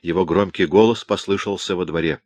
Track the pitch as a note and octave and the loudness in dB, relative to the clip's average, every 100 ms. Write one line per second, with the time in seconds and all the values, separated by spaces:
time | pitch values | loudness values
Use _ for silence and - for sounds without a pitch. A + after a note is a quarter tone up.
0 | E2+ E2+ E2 F2 G2 - E2+ F#2 A2 A2+ | 0 -2 2 0 0 0 2 6 4 2
1 | - G2+ - G2 G#2 F#2+ - F2+ E2+ E2 | -4 -4 -2 -4 -2 -6 -6 -4 -4 -2
2 | E2 D2+ | -2 -4